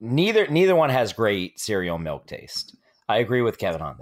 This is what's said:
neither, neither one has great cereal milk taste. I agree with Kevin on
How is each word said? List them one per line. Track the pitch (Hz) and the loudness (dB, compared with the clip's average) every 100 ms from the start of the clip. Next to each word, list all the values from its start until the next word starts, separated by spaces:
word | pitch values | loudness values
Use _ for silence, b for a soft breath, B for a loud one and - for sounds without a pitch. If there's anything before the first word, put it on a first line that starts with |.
neither, | 110 135 202 220 170 | -4 0 2 2 2
neither | 156 190 180 | 2 4 4
one | 151 | 4
has | 127 113 | 2 0
great | - 110 101 92 - | 0 0 0 -4 -8
cereal | - 101 90 82 | -4 -2 -2 -4
milk | 80 71 - | -4 -8 -10
taste. | - - - - - b b - | -16 -12 -12 -12 -18 b b -2
I | 110 | 0
agree | 120 123 | 2 2
with | 117 - | 2 0
Kevin | 95 80 | -4 -4
on | 78 62 | -6 -10